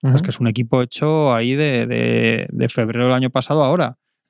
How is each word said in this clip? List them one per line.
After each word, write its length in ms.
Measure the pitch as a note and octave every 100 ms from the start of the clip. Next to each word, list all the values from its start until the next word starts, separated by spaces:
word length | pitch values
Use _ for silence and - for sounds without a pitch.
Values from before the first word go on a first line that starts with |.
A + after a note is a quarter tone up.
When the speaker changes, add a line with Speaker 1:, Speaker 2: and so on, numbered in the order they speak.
Speaker 1:
O 60 | C3+
sea, 20 |
es 40 | C3
Speaker 2:
Ujú. 80 |
Speaker 1:
que 60 | F3+
es 80 | -
un 80 | A#2+
equipo 340 | G#2+ A#2 C3
hecho 520 | B2 - D3+ D#3 D3
ahí 220 | A#2 A#2+ C#3
de, 300 | D3+ B2 A#2
de, 600 | A#2+ A#2 A#2 A#2 A2+ -
de 200 | - B2
febrero 360 | - A2+ A#2 B2
del 80 |
año 160 | B2+ B2+
pasado 340 | C3 - D3+
a 40 | C3+
ahora, 300 | F3 B2+ B2+ _ _